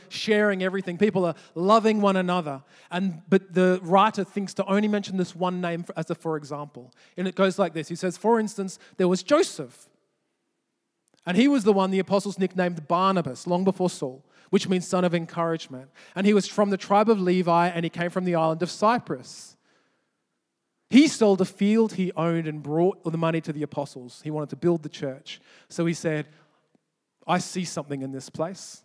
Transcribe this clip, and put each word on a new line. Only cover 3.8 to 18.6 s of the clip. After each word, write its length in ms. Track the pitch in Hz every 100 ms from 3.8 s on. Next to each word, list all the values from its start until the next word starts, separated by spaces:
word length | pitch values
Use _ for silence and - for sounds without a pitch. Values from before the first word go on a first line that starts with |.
writer 400 | 170 190 214 208
thinks 300 | 185 208 190
to 100 | -
only 240 | 190 202 214
mention 300 | 208 202 190
this 180 | 175 165
one 240 | 180 180
name 240 | 185 170
for, 120 | 170 170
as 140 | 160
a 60 | 170
for 200 | 165 156
example. 560 | 143 147 147 123 127 _ _ -
And 120 | 185
it 80 | 185
goes 240 | 190 180
like 140 | 180
this. 120 | 160 -
He 80 | 170
says, 200 | 185 175
"For 240 | 214 233
instance, 380 | 214 - 190 - - -
there 100 | 180
was 160 | 185
Joseph." 680 | - 294 - - 131 - - _ _ _ _ _ _ _ _ _ _ _ _ _
And 120 | - 180
he 100 | 277
was 160 | 277
the 120 | 202
one 160 | 196 190
the 80 | 190
apostles 400 | 180 196 202 180
nicknamed 500 | 185 180 180 170 147
Barnabas 580 | 175 190 185 151 123 175
long 160 | 175
before 280 | 190 190 180
Saul, 340 | - 135 131 _ _ -
which 180 | 190 180
means 220 | 185 160
son 160 | 185
of 100 | 180
encouragement. 760 | 170 165 170 165 165 - 131 135 _ -
And 120 | 175 202
he 60 |
was 140 | 208 -
from 240 | - 202
the 80 | 190
tribe 320 | - 202 220
of 100 | 208
Levi, 480 | 180 185 170 170 175
and 160 | 170
he 60 | 165
came 180 | - 175
from 160 | 185
the 100 | 180
island 280 | 165 160 160